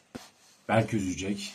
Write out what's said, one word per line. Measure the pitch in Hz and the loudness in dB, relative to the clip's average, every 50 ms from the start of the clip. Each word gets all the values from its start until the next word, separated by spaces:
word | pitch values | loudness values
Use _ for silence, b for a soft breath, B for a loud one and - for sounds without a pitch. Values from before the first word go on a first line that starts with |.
| _ _ - - - - - _ - - - _ _ - | _ _ -16 -16 -16 -18 -20 _ -20 -20 -20 _ _ 2
belki | 104 113 110 - 113 | 4 4 4 4 2
üzecek, | 101 95 92 85 80 95 101 101 101 - - - | 0 0 0 -2 -2 -2 -2 -2 -2 -6 -8 -12